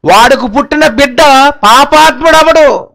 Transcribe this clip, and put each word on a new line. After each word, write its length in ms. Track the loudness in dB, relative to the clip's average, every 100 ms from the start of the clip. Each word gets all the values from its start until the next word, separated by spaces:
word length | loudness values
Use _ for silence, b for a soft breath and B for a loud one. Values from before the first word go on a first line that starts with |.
వాడుకు 420 | 2 2 2 0 -4
పుట్టిన 420 | -6 -4 -2 -2
బిడ్డ 300 | -2 -4 0 2 2 0
పాపాత్ముడవడు. 1400 | -2 0 0 2 2 0 0 0 0 2 2 0 -2 -10